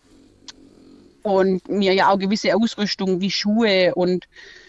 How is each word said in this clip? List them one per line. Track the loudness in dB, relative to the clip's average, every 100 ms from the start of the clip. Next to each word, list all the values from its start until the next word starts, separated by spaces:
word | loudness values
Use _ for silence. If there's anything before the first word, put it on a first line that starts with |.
| _ -20 _ _ -20 -20 -20 -20 -20 -20 -20 _
Und | -2 2 2 0 -2
mir | -2 2
ja | 2 2
auch | 2
gewisse | 0 -2 0 0
Ausrüstung | 0 -2 -6 -4 -2 -2
wie | -2
Schuhe | -4 -2 0 2 2 2
und | 2 0 -2 -4 -20 -20 -20